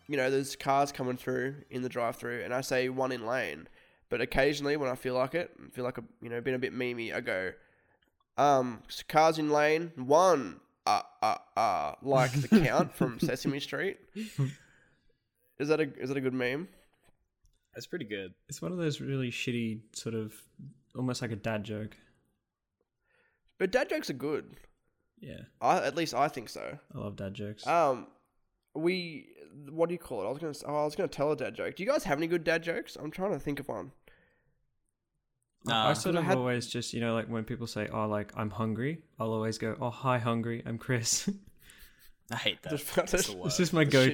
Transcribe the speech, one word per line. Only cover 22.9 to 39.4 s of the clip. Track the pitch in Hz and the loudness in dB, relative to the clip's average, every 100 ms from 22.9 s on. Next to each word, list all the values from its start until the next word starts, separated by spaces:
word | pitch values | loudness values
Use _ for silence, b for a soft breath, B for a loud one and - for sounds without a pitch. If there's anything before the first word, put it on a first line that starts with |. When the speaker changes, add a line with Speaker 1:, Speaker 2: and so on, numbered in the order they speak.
| _ _ _ _ _ _ - | _ _ _ _ _ _ -2
Speaker 1:
But | 185 | 2
dad | 254 294 | 2 2
jokes | 311 - | -2 -2
are | |
good. | 135 147 127 - - - _ _ _ _ _ | -4 -2 -4 -6 -16 -20 _ _ _ _ _
Speaker 2:
Yeah. | 151 - - - | -16 -16 -16 0
Speaker 1:
I, | 120 175 | 2 4
at | 127 | 2
least | 160 156 | 0 0
I | 123 151 | 2 0
think | 127 104 | 0 -10
so. | - 55 - - | -10 -10 -12 -12
Speaker 2:
I | 123 | -10
love | 104 101 | -8 -6
dad | 98 | -8
jokes. | 98 104 107 131 | -6 -8 -6 2
Speaker 1:
Um, | 170 143 123 - _ _ _ _ _ _ | 4 4 2 -6 _ _ _ _ _ _
we, | 156 170 185 170 151 - - 76 139 143 | -2 0 0 -4 -10 -16 -20 -20 -18 -6
what | 160 170 | 0 0
do | |
you | 175 | 0
call | - 110 | -6 -4
it? | 101 | -2
I | |
was | 139 | -4
gonna | 160 | -6
s-, | 139 - | -8 -4
oh, | 147 | 0
I | |
was | 151 | 0
gonna | 156 175 | 0 -2
tell | - 147 | 0 0
a | 139 | 0
dad | 107 | -2
joke. | - 92 - | -4 -6 -4
Do | |
you | 208 | 0
guys | 302 | 0
have | - 143 | 0 0
any | 165 | 0
good | 170 | 0
dad | 160 165 | 2 0
jokes? | 170 - - - | 0 -6 -6 -10
I'm | 151 | -10
trying | 185 196 | -4 -2
to | 165 | -2
think | 151 143 | -4 -6
of | 139 | -6
one. | 110 87 - b b b b b b _ _ _ _ _ _ _ _ _ _ | -8 -8 -16 b b b b b b _ _ _ _ _ _ _ _ _ _
Speaker 3:
Nah. | - 113 110 | 0 2 4
Speaker 2:
I | |
sort | 156 185 170 | 2 2 2
Speaker 1:
I | |
Speaker 2:
of | 147 | 4
Speaker 1:
had | 131 | 2
Speaker 2:
always | 123 120 - | 2 0 -2
just, | 120 - | -6 -4
you | 120 | -2
know, | 117 | 0
like, | 113 110 | 0 -2
when | 113 | -4
people | 110 117 117 | -4 -6 -6
say, | 107 104 | -4 -2
"Oh, | 110 107 | -2 0
like, | 104 101 107 | -2 -4 -4
I'm | 107 | -4
hungry," | 104 110 107 135 160 - - | -2 -2 0 -2 -4 -10 -6
I'll | 113 | -2
always | 110 | 0